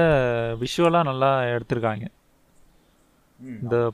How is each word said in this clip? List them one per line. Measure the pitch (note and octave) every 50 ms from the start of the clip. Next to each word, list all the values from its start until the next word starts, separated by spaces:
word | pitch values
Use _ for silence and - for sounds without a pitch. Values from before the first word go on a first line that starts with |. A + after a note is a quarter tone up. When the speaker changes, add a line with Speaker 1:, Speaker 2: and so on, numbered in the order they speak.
| E3+ E3 D3+ C3+ B2+ B2 A#2+ A#2 A#2 A#2 A#2 A2+
Speaker 1:
விஷுவலா | B2 C3 - - E3+ E3 E3+ E3+ E3
நல்லா | C#3 C3 C3 C3 C3+ C3+ C3
எடுத்திருக்காங்க. | B2+ A#2+ A#2+ A#2+ A2+ - C3 A#2+ A2+ A2+ G#2+ G#2+ A#2 - - _ _ _ _ _ _ _ _ _ _ _ _ _ _ _ _ _ _ _ _ _ _ _ _ -
Speaker 2:
ம், | B2 C3 B2 G#2 B2
Speaker 1:
இந்த | A#2 A#2+
Speaker 2:
ஆமா. | A#2+ A#2+ A#2